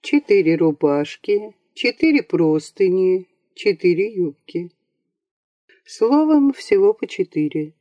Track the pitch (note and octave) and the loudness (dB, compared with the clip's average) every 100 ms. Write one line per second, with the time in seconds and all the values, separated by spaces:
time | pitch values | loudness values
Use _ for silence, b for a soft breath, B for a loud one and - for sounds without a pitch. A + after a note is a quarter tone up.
0 | - D4 - G3+ D#3+ E3 D#3+ D3 D3+ C#3+ | 0 -2 2 2 2 2 0 0 0 0
1 | D3 - - G3+ G#3+ _ _ - A#3+ - | -4 -10 -4 -4 -4 _ _ -6 -6 0
2 | D#4+ D4 - E3 D#3+ D#3 - _ F#3+ F#3 | 0 0 0 0 0 0 -4 _ 0 2
3 | F#3 F#3 F#3 _ _ - G#3 F3 F3+ E3+ | 0 -2 -4 _ _ -4 -2 0 0 0
4 | G#3 G#3+ E3+ C#3 - E3+ F3 _ _ _ | -2 -2 -6 -6 -12 -10 -10 _ _ _
5 | _ _ _ _ _ _ _ b _ - | _ _ _ _ _ _ _ b _ -4
6 | A3+ C#4+ D#4 D4+ C#4 C4+ - G4+ G3+ - | 0 2 2 2 2 -2 -2 2 2 0
7 | G3+ - F#3 D#3+ D3+ D#3 D3+ _ | -8 -8 -6 -4 -4 -6 -10 _